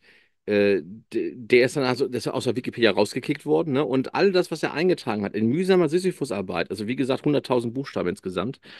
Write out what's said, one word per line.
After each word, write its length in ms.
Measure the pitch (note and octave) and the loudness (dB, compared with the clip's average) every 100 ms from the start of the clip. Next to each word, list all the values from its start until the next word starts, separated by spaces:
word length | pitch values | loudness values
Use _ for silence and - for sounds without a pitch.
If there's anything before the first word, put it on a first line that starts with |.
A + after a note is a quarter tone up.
| _ _ _ _ - | _ _ _ _ 0
äh, 340 | G#2 G2+ F#2+ | 2 4 2
d-, 500 | D#2+ A2+ - A2 E2+ A2 | -2 -14 -8 -6 -4 -6
der 300 | A2 B2 B2+ | 4 4 6
ist 100 | D3 | 2
dann 80 | |
also, 240 | B2+ B2+ A#2+ | 0 0 -2
der 120 | A#2+ | -4
ist 80 | - | -4
aus 160 | B2+ B2 | -4 -2
der 100 | A2+ | -4
Wikipedia 360 | - - A2+ | -4 2 2
rausgekickt 540 | G2+ G#2 C3 - C#3+ D3 | 4 0 -2 -6 -4 0
worden, 280 | D#3 E3 | 0 2
ne? 120 | C3 C#3 | 0 0
Und 300 | C3 B2+ C3 | 0 -2 2
all 160 | G3 | 2
das, 180 | F3+ F3+ | 2 0
was 120 | D#3+ | -2
er 100 | - | -4
eingetragen 500 | C#3+ F#3 D#3 - G#2+ | 0 0 0 -2 -2
hat, 120 | G2 G#2+ | -2 0
in 120 | A2+ | 0
mühsamer 420 | D3+ F#3 F#3 D#3+ | 2 4 4 4
Sisyphusarbeit, 800 | F3 F#3 - C#3 F#2+ F#2 F2 - | 2 -2 -4 -4 -4 -4 -4 -4
also 160 | G2 G#2 | -4 -4
wie 80 | C3+ | -2
gesagt, 300 | B2+ C3 D3+ | -2 0 0
hunderttausend 480 | C#3 - B2 A#2 | 0 0 0 -2
Buchstaben 360 | B2 C#3 G2 F2+ | -6 -6 -4 -4
insgesamt, 500 | F#2 F#2+ F2+ G#2 - - - | -4 -6 -4 -4 -6 -14 -20